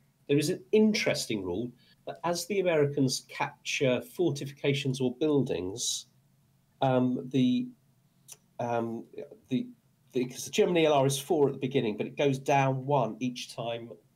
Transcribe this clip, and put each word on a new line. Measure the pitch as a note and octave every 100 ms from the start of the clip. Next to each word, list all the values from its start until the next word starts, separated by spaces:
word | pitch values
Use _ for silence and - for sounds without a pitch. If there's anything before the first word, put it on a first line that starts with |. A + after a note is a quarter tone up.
| _ _ -
There | C#3+
is | D3
an | F#3 -
interesting | G#3+ G#3+ G#3 - - - G#2+
rule | F2+ F#2 B2 - _ _ -
that | -
as | E3 F3 -
the | G3
Americans | F3+ D#3+ C#3 C#3+ C3 - -
capture | - C#3+ - - - C3 B2
fortifications | - - E3+ C#3 C#3 - D3 C#3 C#3 B2+
or | B2+ -
buildings, | D#3 C#3+ - E2+ F#2 A#2 - - - _ _ _ _ _ _ -
um, | C3+ B2+ B2+ B2 -
the, | C3+ B2+ B2 - - _ _ _ _ - - _ -
um, | A#2+ A#2 A#2 A2+ - - - - -
the, | B2+ - - _ _ _
the, | B2 B2+
'cause | - -
the |
German | - F#3 E3+
E | D#3
L |
R | C#3+ C3+
is | C#3
four | - E3 C3+
at |
the | C#3
beginning, | B2+ B2+ A#2 -
but | A2+
it | -
goes | C#3+ C3
down | - C#3 C3+ C3 C3+
one | C#3+ A2 G#2+
each | B2 B2 -
time | - A#2 A#2 A#2 - _